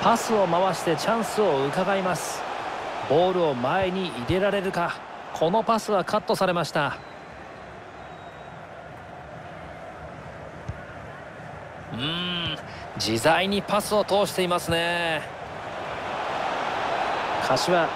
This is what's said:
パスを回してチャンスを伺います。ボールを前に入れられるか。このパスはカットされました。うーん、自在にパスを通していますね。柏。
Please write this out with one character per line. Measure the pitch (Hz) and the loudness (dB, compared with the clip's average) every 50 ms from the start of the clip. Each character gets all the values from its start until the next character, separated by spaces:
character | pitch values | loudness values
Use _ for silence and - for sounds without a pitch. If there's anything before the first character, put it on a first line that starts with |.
| - 190 | 6 6
パ | 233 | 6
ス | 226 - - 226 | 6 4 2 4
を | 214 196 | 4 4
回 | 175 165 170 190 190 180 | 6 4 4 4 4 2
し | - - | 2 2
て | 175 165 | 2 2
チ | 147 - | 2 2
ャ | 175 220 233 | 2 2 2
ン | 214 | 2
ス | - - - 214 | 0 2 4 4
を | 190 151 135 135 | 4 6 4 4
伺 | 143 143 180 185 185 202 196 | 2 2 2 2 2 2 2
い | 185 | 2
ま | 185 175 | 2 0
す。 | 156 - - - - - - - - - - - - - - - - - - | 0 -2 -4 -6 -6 -6 -6 -6 -6 -6 -6 -6 -6 -6 -6 -6 -6 0 4
ボ | 131 156 175 185 | 6 6 6 6
ー | 185 | 4
ル | 180 175 | 4 4
を | 156 139 | 4 2
前 | 123 120 131 156 185 196 185 | 2 2 2 2 4 2 2
に | 180 190 190 175 - 123 120 | 2 0 -2 -2 -4 -6 -2
入 | 117 160 | 0 2
れ | 190 | 2
ら | 190 202 | 4 4
れ | 196 202 185 | 2 2 0
る | 196 185 | 0 0
か。 | 175 175 160 - - - - - - - - - | 0 0 0 -2 -6 -10 -12 -14 -12 -12 -10 -2
こ | - 160 165 | 0 2 4
の | 185 226 214 | 4 4 4
パ | - 233 214 | 4 2 2
ス | - - 208 | 4 2 2
は | 190 165 | 2 2
カ | - - | 4 0
ッ | 214 208 | 0 2
ト | - 196 | 2 2
さ | - 196 | 4 4
れ | 180 180 | 2 4
ま | 170 165 | 2 0
し | 147 | 0
た。 | - 165 147 131 - - - - - - - - - - - - - - - - - - - - - - - - - - - - - - 170 - - - - - - - - - - - - - - - - - - - - - - - - - - - - - - - - - - - - - - - - - - - - - - - - - - - - - - - - - - - - - - - - - - - - - - | 2 0 2 2 0 -4 -10 -14 -14 -16 -14 -14 -14 -14 -14 -14 -14 -14 -14 -14 -14 -14 -14 -16 -16 -14 -14 -14 -14 -14 -14 -14 -14 -14 -14 -14 -14 -14 -14 -14 -14 -14 -14 -14 -14 -14 -14 -14 -14 -14 -14 -14 -14 -14 -14 -14 -12 -12 -12 -12 -12 -12 -12 -14 -12 -12 -12 -12 -12 -12 -12 -12 -12 -12 -12 -12 -12 -12 -10 -10 -10 -10 -10 -12 -12 -14 -12 -12 -12 -12 -14 -14 -14 -14 -14 -14 -12 -12 -14 -14 -14 -14 -10 -8 -6
う | |
ー | 110 | -4
ん、 | 127 151 165 175 180 180 180 175 170 165 156 143 - - - - - - - | -2 -2 -2 -2 -4 -4 -4 -2 -2 -4 -4 -6 -8 -12 -12 -12 -12 -10 -6
自 | - - - 165 175 - | -4 -2 0 0 4 6
在 | 151 160 165 185 196 | 6 6 6 4 2
に | 202 202 | 2 0
パ | - - - 208 202 | 0 2 0 0 2
ス | - 208 | 4 2
を | 214 196 | 2 4
通 | - 180 202 202 | 4 4 4 4
し | - - | 4 2
て | - 185 | 0 2
い | 175 | 2
ま | 180 175 | 2 0
す | 170 - | 2 2
ね。 | 165 165 170 170 175 175 170 165 160 151 156 - - - - - - - - - - - - - - - - - - - - - - - - - - - - - - - - - - - - - - - - - - - - | 0 2 2 2 0 0 0 0 0 -2 -2 -6 -10 -10 -10 -10 -10 -10 -8 -8 -8 -6 -6 -6 -6 -6 -6 -4 -4 -4 -4 -4 -2 -2 -2 -2 -2 -2 -2 -2 -2 -2 -2 0 0 0 0 0 0 -2 0 0 0 0 2
柏。 | - 131 131 - - 180 175 165 - - | 4 4 4 4 4 4 4 4 4 2